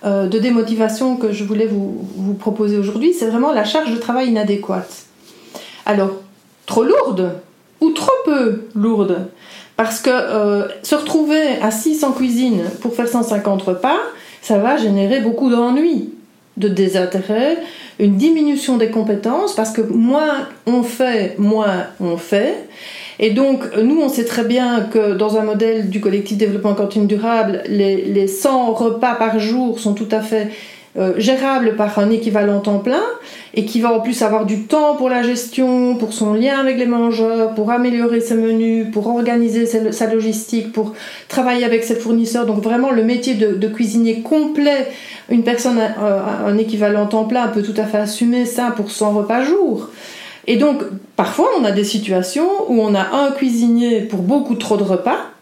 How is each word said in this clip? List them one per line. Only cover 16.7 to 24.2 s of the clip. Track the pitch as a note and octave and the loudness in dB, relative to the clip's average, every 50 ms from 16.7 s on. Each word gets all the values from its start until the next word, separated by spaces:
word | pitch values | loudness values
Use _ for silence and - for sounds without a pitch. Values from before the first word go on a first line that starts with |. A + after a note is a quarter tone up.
| F#3 F3+ G3 F3+ F#3 F#3+ F#3 F3+ - F#3+ F#3 - G#3+ A3 B3+ D4 E4 E4 - - - - - - - - | 2 2 0 2 2 0 -2 0 -2 -4 -2 -2 -2 0 0 0 0 -2 -6 -12 -16 -18 -20 -20 -4 0
une | G#3+ G3+ G3+ | 2 2 4
diminution | F#3+ C4 E4 E4 D#4+ D4+ D4 C#4+ C#4 - - B3+ | 4 4 4 4 4 2 2 0 0 0 0 0
des | A#3 A3 A3 | 2 2 0
compétences, | A3 A3+ G#3 G#3+ G3+ G3+ - A3+ B3+ E4 G#4 G4+ - | 0 -2 0 0 -2 -2 -2 -2 -2 0 -2 -2 -2
parce | - A3 A3 | -2 -2 -2
que | - A#3 | 0 -2
moins | A3 G#3+ A3 A3+ A3+ A#3+ C4+ D4 D#4 D4+ C#4 C4+ C4+ - - - _ | -2 0 2 2 4 4 4 2 2 0 0 -2 -4 -8 -12 -8 _
on | A3+ A#3+ B3 | 0 2 2
fait, | A#3 A#3 - - C4 B3 A#3+ G#3+ G3 G3 - - | 0 -2 -2 -2 -2 0 0 0 -2 -2 -2 0
moins | G#3 G#3 A3 A3 G#3+ G3+ F#3+ F3+ E3+ - - - | 2 2 2 2 2 0 0 -2 -4 -8 -8 -6
on | G3 F3 E3+ E3+ | -4 -4 -4 -4
fait. | E3+ - G#3 G3+ A3 D4 G#4 - - - - - - - - - - - - - | -2 0 0 2 2 0 -2 -4 -8 -16 -20 -20 -18 -18 -16 -16 -18 -18 -4 0
Et | G#3+ A3 | 0 2
donc, | G3+ B3 C4+ C#4 C4+ C4 - - - G#3 | 4 4 2 2 2 0 -2 -4 0 2
nous, | A3 B3 D4+ D#4+ | 2 4 4 4
on | D4+ C4 | 2 2
sait | - B3 | 0 -2